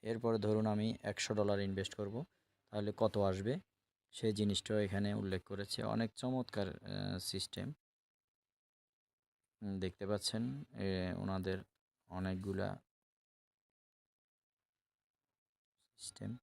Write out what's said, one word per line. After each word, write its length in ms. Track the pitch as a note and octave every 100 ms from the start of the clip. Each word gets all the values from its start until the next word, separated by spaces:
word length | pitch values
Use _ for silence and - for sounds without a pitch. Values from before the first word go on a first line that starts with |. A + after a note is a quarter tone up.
এরপরে 360 | A2 A2+ A#2 A2+
ধরুন 280 | G#2 G#2+ A2
আমি 300 | G#2 A2 -
একশো 320 | A2 G2+ -
ডলার 260 | G#2+ G2+ G2+
ইনভেস্ট 340 | G2 F#2+ F#2+
করব, 300 | - G2+ A2+ E3+ _ _ _ _
তাহলে 220 | G#2+ G#2 G#2
কত 220 | A2 G#2
আসবে 400 | G2 F#2 G2+ D#3 - _ _ _ _
সেই 200 | - A2
জিনিসটাও 460 | G#2 G#2 G2 - G#2+
এখানে 360 | G#2 F#2+ G2+
উল্লেখ 300 | G#2 G2 F#2
করেছে। 380 | - G2 G2+ -
অনেক 280 | A2 A2 A2+ -
চমৎকার, 520 | B2+ C3 A#2+ - F#2+
আহ, 500 | - G2 G2 G2 F#2+
সিস্টেম। 540 | - G2 - - G#2 D3+ _ _ _ _ _ _ _ _ _ _ _ _ _ _ _ _ _ _
উম, 180 | G#2 F#2+
দেখতে 260 | F#2+ - G2
পাচ্ছেন, 580 | G2+ - A2+ A#2+ C3+ -
এ, 420 | A#2 G2 F#2+ F#2 F2+
ওনাদের 420 | G2 F#2+ F#2+ F#2+ - _ _ _ _
অনেকগুলা 720 | F#2 F#2+ F#2 G2 F#2+ G2 - _ _ _ _ _ _ _ _ _ _ _ _ _ _ _ _ _ _ _ _ _ _ _ _ _ _ _ _ _ _ _ _
সিস্টেম। 380 | - - G#2 A#2+